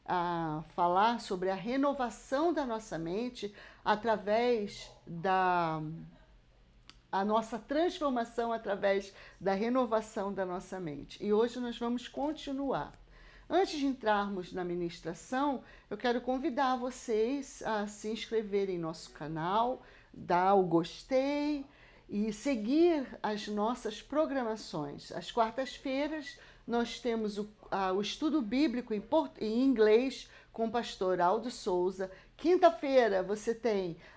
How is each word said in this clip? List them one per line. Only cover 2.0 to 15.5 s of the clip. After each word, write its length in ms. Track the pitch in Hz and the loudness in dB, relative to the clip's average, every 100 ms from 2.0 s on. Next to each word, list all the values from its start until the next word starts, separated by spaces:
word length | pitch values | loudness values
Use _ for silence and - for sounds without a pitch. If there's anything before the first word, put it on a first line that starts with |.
| 240 202 - 269 339 | -4 -6 -4 0 2
da 140 | 311 247 | 0 -2
nossa 320 | 220 214 165 | -4 -6 -6
mente 560 | 165 196 247 247 208 - - - | -4 -4 -4 -6 -10 -10 -20 -6
através 1040 | - 208 226 208 196 220 247 233 202 - - - - | 0 0 2 0 2 2 4 2 -2 -8 -16 -18 -14
da, 760 | 170 190 185 185 180 165 160 156 165 160 - - - _ _ - - - - _ | -4 0 2 4 4 2 0 -4 -8 -14 -20 -20 -20 _ _ -20 -20 -20 -20 _
a 120 | 190 | -2
nossa 340 | 202 220 220 233 | 2 2 0 -6
transformação 960 | - 285 349 - 285 247 233 - 233 | -2 0 2 0 -2 0 -2 -2 -2
através 640 | 226 220 196 202 196 196 - - - | -2 -2 0 2 2 -2 -12 -20 -6
da 140 | 180 | -2
renovação 800 | 190 233 254 247 220 220 220 196 | 0 2 2 2 0 0 -4 -4
da 120 | 190 185 | -4 -4
nossa 360 | 180 - 190 | -6 -8 -8
mente. 420 | 165 143 - - | -8 -8 -12 -6
E 80 | 208 | 2
hoje 280 | 208 240 254 | 2 2 -2
nós 160 | 240 233 | -8 -4
vamos 300 | 233 247 - | -4 -4 -6
continuar. 840 | - 285 302 285 269 277 165 139 - - - - - - | -4 -4 -4 -6 -4 -2 -4 -6 -12 -20 -20 -20 -20 0
Antes 300 | 339 381 302 | 2 2 0
de 60 | 277 | -2
entrarmos 640 | 262 214 208 202 196 180 | 0 2 2 0 -4 -6
na 140 | 185 175 | -6 -4
ministração, 1000 | 175 170 170 160 180 - 254 294 | -4 -4 -6 -10 -10 -4 -2 0